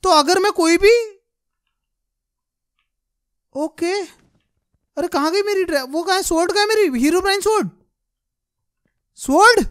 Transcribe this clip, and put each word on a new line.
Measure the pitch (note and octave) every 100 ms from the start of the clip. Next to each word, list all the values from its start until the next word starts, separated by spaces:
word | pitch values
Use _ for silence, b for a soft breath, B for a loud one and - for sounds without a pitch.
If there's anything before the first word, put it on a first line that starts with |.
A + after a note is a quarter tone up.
तो | F#4+
अगर | D#4 C#4+ F#4+
मैं | G4+
कोई | - E4 E4+
भी, | G4 A#4 A4 G4 _ _ _ _ _ _ _ _ _ _ _ _ _ _ _ _ _ _ _ _ _ _ _
ओके, | C4+ D#4 - E4+ G4 F4+ _ _ _ _ _ _ _ _ -
अरे, | E4+
कहाँ | D4 D4+
गई | F#4+
मेरी | G#4 G4
ड्रै-, | F4 D4 C4
वो | D4+
कहाँ | E4+ F#4+
है? |
स्वॉर्ड | - E4 F4
कहाँ | F#4 G#4
है |
मेरी? | A4 F#4+ B3
हीरोब्राइन | C#4+ F4 G4 G4
स्वॉर्ड, | G4 A4 G3+ _ _ _ _ _ _ _ _ _ _ _ _ _ _ _
स्वॉर्ड? | - C#4+ A4 A4+ A#3